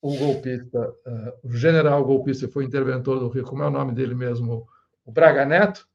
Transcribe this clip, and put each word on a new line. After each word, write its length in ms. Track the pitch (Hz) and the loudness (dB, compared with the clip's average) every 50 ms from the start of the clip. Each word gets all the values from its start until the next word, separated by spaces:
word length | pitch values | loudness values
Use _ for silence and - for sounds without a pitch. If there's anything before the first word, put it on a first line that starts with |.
o 160 | - 139 143 | -4 -4 -4
golpista, 760 | 139 143 147 131 - - 131 127 123 - - - 123 113 104 - _ _ | 0 0 0 0 0 -2 -8 -8 -8 -10 -6 -6 -4 -4 -4 -8 _ _
eh, 280 | 127 117 110 110 120 - - _ | -12 -12 -10 -10 -12 -14 -14 _
o 100 | 127 120 | -8 -6
general 520 | 117 120 160 165 160 151 151 143 143 139 | 0 2 4 4 6 4 4 4 2 4
golpista 420 | 127 135 131 135 139 131 127 123 | 4 2 2 2 -2 -4 -4 -6
que 60 | 117 - | -6 -4
foi 120 | 143 135 | -6 -6
interventor 540 | 127 131 139 135 131 131 127 123 135 131 135 | -4 -2 -2 -2 -2 -2 -4 -2 -2 -2 -2
do 100 | 127 120 | -2 -4
Rio, 160 | 117 131 123 | -4 -6 -8
como 180 | 131 131 135 147 | -6 -6 -4 -4
é 40 | |
o 40 | 147 | -2
nome 220 | 143 139 139 135 120 | -2 -2 -2 -4 -2
dele 220 | 117 131 117 123 | -4 -4 -4 -4
mesmo? 520 | 123 127 123 120 117 120 117 117 113 117 _ _ _ _ _ _ _ _ | -4 -4 -4 -4 -4 -4 -4 -4 -6 -8 _ _ _ _ _ _ _ _
O 80 | - 110 | -4 2
Braga 320 | 160 160 160 139 135 139 | 6 6 6 6 6 2
Neto 420 | 139 - 120 107 101 - - _ _ | 2 4 4 4 2 0 -6 _ _